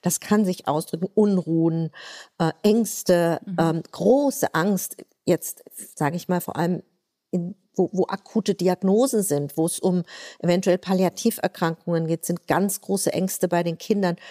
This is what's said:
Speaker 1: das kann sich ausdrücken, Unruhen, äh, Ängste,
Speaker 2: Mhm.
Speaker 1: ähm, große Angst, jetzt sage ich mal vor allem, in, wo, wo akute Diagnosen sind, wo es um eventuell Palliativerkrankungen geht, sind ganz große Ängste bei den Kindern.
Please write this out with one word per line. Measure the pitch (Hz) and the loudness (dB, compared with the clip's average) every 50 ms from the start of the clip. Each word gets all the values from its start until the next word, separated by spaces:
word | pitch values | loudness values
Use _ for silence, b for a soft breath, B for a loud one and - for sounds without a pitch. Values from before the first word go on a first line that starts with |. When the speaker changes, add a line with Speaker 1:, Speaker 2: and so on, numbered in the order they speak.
| - | -4
Speaker 1:
das | 180 - - | -2 -2 -2
kann | - - 208 214 214 | 0 0 2 2 2
sich | 180 180 - - - | 2 -2 -2 -4 -4
ausdrücken, | 143 156 160 - - 165 180 - - | -2 -2 -4 -4 -6 -6 -6 0 2
Unruhen, | 208 208 208 196 185 156 156 165 165 160 165 165 165 165 156 B B B B B B B B _ - | 4 4 4 4 2 0 0 2 2 2 2 2 0 -2 -4 B B B B B B B B _ -2
äh, | 170 160 - - | -2 -2 0 2
Ängste, | - 208 226 233 220 - - - - - 180 175 170 170 165 - - | 2 4 4 4 2 0 -4 -4 2 2 4 4 4 2 0 -2 -4
Speaker 2:
Mhm. | 196 180 165 | -4 -2 0
Speaker 1:
ähm, | 165 165 160 165 - - | 2 2 0 -2 -4 -8
große | - - - 202 254 277 285 277 - - - - - | -6 0 2 4 4 4 4 2 0 0 -2 -2 0
Angst, | 160 165 208 202 180 - - - - - - _ _ _ | 0 0 2 0 0 -2 -6 -12 -16 -20 -20 _ _ _
jetzt | - 175 156 - - - - - - - - - - - | 0 0 0 -2 -6 -14 -14 -18 -20 -18 -18 -18 -16 -6
sage | - 156 143 170 | -4 -2 -2 -2
ich | 180 - - | -4 -4 -2
mal | 180 175 | -2 -2
vor | - - - - | -2 -4 -4 -2
allem, | 170 170 180 - - _ _ _ _ _ _ _ _ _ | -2 -2 -2 -4 -6 _ _ _ _ _ _ _ _ _
in, | - 180 170 180 202 - _ _ _ | -4 -4 -4 -4 -8 -12 _ _ _
wo, | - 185 - - | -2 -2 0 0
wo | 185 180 - | 0 -2 -2
akute | 196 - _ - - 220 185 - 190 | -2 -8 _ -6 -4 -2 -2 -2 -2
Diagnosen | - 175 190 - - - 190 196 220 262 269 254 214 190 | 0 0 0 0 2 2 2 4 4 4 2 2 0 0
sind, | - 147 143 143 143 - | 0 0 -2 -2 -2 -2
wo | - 160 | 0 0
es | 165 - - | 0 0 -2
um | - 190 180 180 165 B B B B B B B | 0 0 0 0 -2 B B B B B B B
eventuell | - 170 175 190 185 196 175 185 | 0 2 2 2 4 2 2 2
Palliativerkrankungen | - 185 190 185 190 170 - - - 226 - - - 185 - - 180 165 165 - _ 175 170 165 165 160 | 2 0 2 2 2 2 0 0 -2 -2 0 0 -4 -6 -2 -2 -2 -2 -2 -4 _ -2 -2 0 0 0
geht, | 165 165 - | -2 -2 -2
sind | - 175 170 - - | -4 -4 -4 -2 0
ganz | 147 165 196 202 - - | 0 2 2 0 -2 -6
große | - - 196 190 - - - | -4 -4 -4 -2 -2 -2 -2
Ängste | - 185 190 - - - 175 | 0 -2 -2 -2 -2 -2 0
bei | 175 170 170 | 0 0 0
den | 170 165 - | -2 -4 -4
Kindern. | - - 220 202 190 175 170 B B B | -2 -2 0 0 0 0 -2 B B B